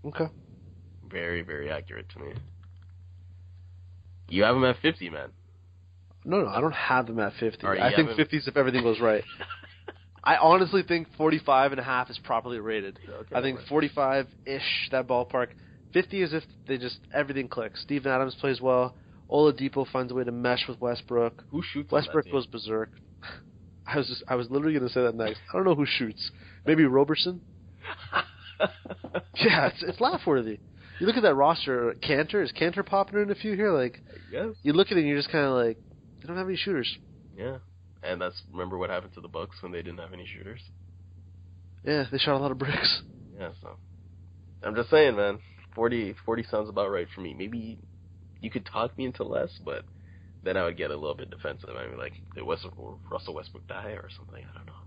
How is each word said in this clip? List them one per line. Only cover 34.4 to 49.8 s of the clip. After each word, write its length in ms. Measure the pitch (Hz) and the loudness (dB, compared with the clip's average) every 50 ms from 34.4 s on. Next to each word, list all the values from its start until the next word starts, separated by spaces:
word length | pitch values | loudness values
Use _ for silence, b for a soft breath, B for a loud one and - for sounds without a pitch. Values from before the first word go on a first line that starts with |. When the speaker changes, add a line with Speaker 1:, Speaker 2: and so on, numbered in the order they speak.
| 190 226 - - - | -6 -6 -8 -4 0
Speaker 1:
you 100 | 143 147 | 2 4
look 140 | 170 196 | 4 4
at 100 | - 208 | 4 4
it 40 | 175 | 2
and 60 | 156 | 2
you're 100 | 147 143 143 | 4 2 0
just 100 | 143 - | 0 0
kinda 220 | - 156 143 135 | 0 2 2 4
like, 260 | 131 127 120 117 113 - - - - - - - - - | 4 4 2 2 0 -4 -12 -20 -20 -20 -20 -20 -20 -18
they 80 | - | -14
don't 100 | - 170 | -10 -8
have 100 | 185 185 | -6 -4
any 80 | 185 185 | -4 -4
shooters. 400 | 165 - 202 190 143 117 - - - - - - - - - - | -4 -2 -2 -2 -2 -2 -4 -8 -10 -16 -20 -20 -20 -20 -20 -14
Speaker 2:
Yeah, 200 | 95 101 127 135 127 - - - - - - - - | -10 -8 -8 -8 -10 -14 -20 -20 -20 -20 -20 -20 -12
and 180 | - 80 92 87 | -8 -6 -4 -4
that's, 220 | 90 90 87 - - - | -4 -6 -6 -10 -18 -14
remember 280 | - 87 90 92 92 90 | -8 -8 -6 -6 -4 -6
what 100 | 92 90 | -4 -4
happened 240 | 95 92 92 95 92 | -4 -6 -6 -10 -18
to 80 | 90 | -18
the 60 | - | -18
Bucks 300 | 87 - 82 87 85 - - | -12 -10 -10 -10 -10 -12 -14
when 100 | - 90 | -14 -10
they 120 | 87 85 85 | -10 -10 -10
didn't 160 | 87 85 87 | -10 -12 -12
have 120 | 85 85 | -14 -14
any 140 | 92 87 87 | -14 -16 -16
shooters? 360 | 87 92 - 92 98 110 - - - - - - - - - - - - - - - - - - - - - - - - - - | -16 -16 -16 -16 -16 -16 -18 -18 -20 -20 -20 -20 -20 -20 -20 -20 -20 -20 -20 -20 -20 -20 -20 -20 -20 -20 -20 -20 -20 -20 -10 -4
Speaker 1:
Yeah, 200 | 139 151 151 135 120 | -2 0 0 0 -2
they 60 | - | -2
shot 160 | 135 - 151 143 | -2 0 2 2
a 40 | 135 | 2
lot 100 | 139 143 | 0 -2
of 80 | 131 | -2
bricks. 460 | 127 135 135 147 - - - - - - - - 85 - - - 101 | -2 -4 -2 -2 0 0 0 0 0 -6 -14 -20 -20 -20 -20 -14 -12
Speaker 2:
Yeah, 100 | 95 82 - - | -12 -12 -12 -14
so 140 | - - 50 - - - - - - - - - - - - - - - - - - | -18 -18 -20 -20 -20 -20 -20 -20 -20 -20 -20 -20 -20 -20 -20 -20 -20 -20 -18 -10 -8
I'm 100 | 101 107 | -4 -2
just 140 | 113 120 - | -2 2 6
saying, 260 | - 156 156 139 113 | 8 8 8 8 6
man. 220 | 101 101 101 101 104 b b b b b - - | 4 2 0 0 -4 b b b b b -16 -4
Forty, 400 | 113 113 117 123 117 107 95 110 - - | 0 0 0 2 0 -2 -4 -6 -6 -4
forty 160 | - 113 117 | -2 -2 -2
sounds 260 | 117 - - 107 107 | -2 -2 -2 -2 -2
about 220 | 107 101 101 101 98 | -2 -2 -2 -2 -2
right 160 | 101 90 87 - - | -2 -4 -4 -6 -10
for 80 | - | -12
me. 140 | 95 82 67 | -12 -12 -10
Maybe 400 | 69 92 107 117 117 110 113 113 92 90 - - - - - - - - - - - | -10 -10 -8 -8 -10 -10 -10 -14 -16 -18 -20 -20 -20 -20 -20 -20 -20 -20 -20 -18 -12
you 80 | - 110 | -12 -8
could 160 | - 123 98 | -8 -8 -10
talk 320 | - - 107 113 123 - | -6 -4 -4 -4 -4 -4
me 80 | - 131 | -6 -8
into 180 | 127 123 - 120 | -8 -6 -6 -8
less, 280 | - - - - - - - - | -4 -2 -4 -4 -4 -6 -12 -10
but 220 | - 69 - | -10 -10 -10